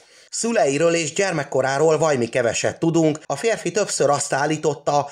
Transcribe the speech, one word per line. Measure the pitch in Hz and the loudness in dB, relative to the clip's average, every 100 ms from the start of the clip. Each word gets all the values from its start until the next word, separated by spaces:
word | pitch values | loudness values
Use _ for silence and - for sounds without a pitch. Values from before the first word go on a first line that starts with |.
| _ - _ | _ -20 _
Szüleiről | - 226 226 151 139 170 | -6 -2 0 0 2 2
és | 170 151 | 2 -2
gyermekkoráról | 156 196 165 139 135 131 139 160 156 | -2 -2 -2 -2 -2 0 2 2 4
vajmi | 160 135 117 | 2 2 0
keveset | 131 117 101 113 - | 0 0 0 -4 0
tudunk, | 165 165 160 143 - | 0 2 2 0 -6
a | 139 | -4
férfi | 220 196 175 | -2 -2 -2
többször | 185 196 - 139 | -2 -4 0 0
azt | 143 - | 0 -2
állította, | 139 151 156 156 147 - 143 139 | -2 -2 0 -2 -2 0 0 -2